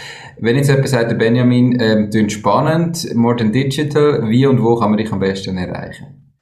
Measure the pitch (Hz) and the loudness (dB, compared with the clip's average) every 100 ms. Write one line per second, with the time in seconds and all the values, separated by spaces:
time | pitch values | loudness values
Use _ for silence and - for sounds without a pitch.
0 | - - - - 110 139 139 135 135 123 | -18 -18 -20 -4 0 2 2 2 2 0
1 | 117 107 113 123 123 123 127 123 110 107 | 0 0 2 4 4 4 2 2 2 2
2 | 101 110 101 - 101 117 151 165 170 - | 0 0 0 -2 0 0 0 0 -2 -4
3 | - 117 117 117 107 123 139 156 147 147 | -4 0 0 0 0 0 -2 -2 -2 2
4 | 147 131 110 120 139 117 113 117 107 107 | 2 0 0 2 4 2 2 2 2 0
5 | 107 95 95 95 98 92 90 - - - | -2 -2 -2 -4 -6 -6 -6 -10 -12 -16
6 | - - _ _ | -20 -20 _ _